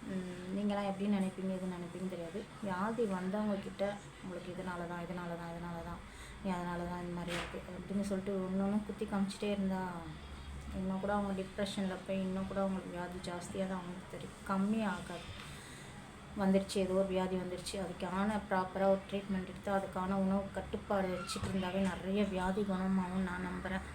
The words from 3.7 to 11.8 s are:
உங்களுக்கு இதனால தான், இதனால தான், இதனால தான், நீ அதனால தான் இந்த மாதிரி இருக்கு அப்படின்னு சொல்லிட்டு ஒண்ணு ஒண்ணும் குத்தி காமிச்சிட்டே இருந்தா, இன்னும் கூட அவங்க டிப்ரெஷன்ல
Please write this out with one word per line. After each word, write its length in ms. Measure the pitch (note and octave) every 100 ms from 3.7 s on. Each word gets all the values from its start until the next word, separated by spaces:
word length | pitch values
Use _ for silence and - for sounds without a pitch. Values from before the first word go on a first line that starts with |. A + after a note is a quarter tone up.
| F#3+ G3 G3+ - -
உங்களுக்கு 320 | F#3+ F3 F3
இதனால 260 | F3 F3+ F3 E3+
தான், 120 | F3 E3+
இதனால 220 | F3 F3 E3+
தான், 120 | E3+
இதனால 240 | E3+ F3 E3+ E3+
தான், 100 | E3+ - - - -
நீ 60 | G3 F3+
அதனால 260 | F3 F3 F3
தான் 100 | F3
இந்த 100 | F3 F3
மாதிரி 160 | F3 E3+
இருக்கு 200 | E3+ F#3 - F#3
அப்படின்னு 280 | F#3 G3+ G3
சொல்லிட்டு 240 | F#3+ G3 G3
ஒண்ணு 180 | F#3+ F#3+ G3
ஒண்ணும் 180 | G#3 G#3
குத்தி 200 | G3+ G#3+
காமிச்சிட்டே 380 | G3+ G3 - G#3
இருந்தா, 260 | G3+ F#3+ F#3 F#3 F3 D#3+ D#3 - - - - - G3
இன்னும் 240 | F#3+ F#3+
கூட 100 | G3 G#3
அவங்க 160 | G3+ F#3+
டிப்ரெஷன்ல 560 | F#3+ - G3+ -